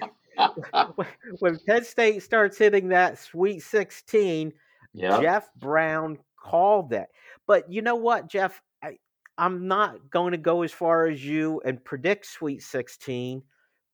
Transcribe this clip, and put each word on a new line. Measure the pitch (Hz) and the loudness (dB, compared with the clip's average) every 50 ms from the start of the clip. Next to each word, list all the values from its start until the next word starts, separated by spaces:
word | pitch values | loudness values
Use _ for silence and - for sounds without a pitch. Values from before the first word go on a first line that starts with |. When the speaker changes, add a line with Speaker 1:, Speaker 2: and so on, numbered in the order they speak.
| - - - _ _ _ - | -14 -14 -16 _ _ _ -2
Speaker 1:
<laughs> | - 208 - - 165 139 - - - - 170 - - 180 - - _ - 233 180 - | 0 0 0 0 -2 -8 -2 0 0 0 0 -2 -8 -8 -8 -10 _ -18 -16 -6 -2
when | 196 175 165 160 - | 0 0 0 0 0
Penn | 208 226 240 233 | 0 0 0 0
State | - - 240 226 214 214 196 | -2 0 2 2 2 2 0
starts | - - 233 220 208 196 202 - | -2 0 2 2 2 2 4 4
hitting | 214 208 202 196 185 185 | 4 6 6 4 2 4
that | 185 180 180 160 113 - | 4 4 4 4 0 -4
Sweet | - - - 165 185 208 202 160 | -16 -10 -2 0 0 0 0 -2
sixteen, | - - 226 208 190 - - - - - - 214 202 180 165 156 156 156 - _ _ _ _ _ _ _ - | -6 -2 -2 -2 -2 -4 -8 -20 -6 0 2 2 2 2 0 -2 -4 -6 -8 _ _ _ _ _ _ _ -10
Speaker 2:
Yeah. | 90 92 92 101 113 | -6 -2 0 2 2
Speaker 1:
Jeff | 147 165 190 214 - - _ | 2 2 0 0 -2 -6 _
Brown | - 131 139 151 160 160 160 156 160 160 156 151 - _ _ _ _ | -12 -6 -2 0 0 0 0 -2 -4 -4 -6 -8 -12 _ _ _ _
called | - - 165 170 185 202 214 196 165 123 | -6 -2 2 2 4 4 4 2 0 -2
it. | 113 98 - - _ _ _ - - - _ | -4 -6 -6 -8 _ _ _ -20 -20 -6 _
But | - 202 175 - 170 | 2 2 2 2 0
you | 180 220 | -6 -4
know | 214 240 240 | -2 -2 -2
what, | 233 226 233 233 175 165 165 | -2 0 0 0 -2 -4 -6
Jeff? | - 196 190 180 - - _ _ _ _ | -4 -2 -2 -4 -4 -8 _ _ _ _
I, | - 156 - - _ _ _ _ _ _ _ | -16 -16 -16 -18 _ _ _ _ _ _ _
I'm | - 170 185 185 180 185 190 | -2 -2 -2 -2 -4 -4 -2
not | 190 208 214 185 113 98 - 139 | 0 0 0 -2 -4 -10 -8 -4
going | - 175 175 180 | -2 -2 0 -2
to | 175 160 | -2 -2
go | 156 165 170 170 | 0 0 0 0
as | 170 156 | 0 -4
far | - - 175 165 165 165 165 | -4 -2 0 2 2 4 2
as | 165 151 135 135 | 2 -2 -4 -6
you | 143 151 156 156 160 156 - - | -6 -4 -2 -2 -2 -4 -4 -4
and | 127 131 123 - | -6 -6 -6 -8
predict | - 143 135 127 180 202 202 - | -12 -10 -4 -2 -2 -2 -2 -6
Sweet | - - - 160 147 139 - | -14 -14 -10 -8 -8 -8 -8
sixteen, | - - - 127 120 - - - - 135 127 123 123 127 127 131 - _ _ _ _ _ _ _ _ _ | -10 -8 -8 -8 -8 -8 -14 -16 -12 -10 -8 -8 -6 -8 -10 -12 -14 _ _ _ _ _ _ _ _ _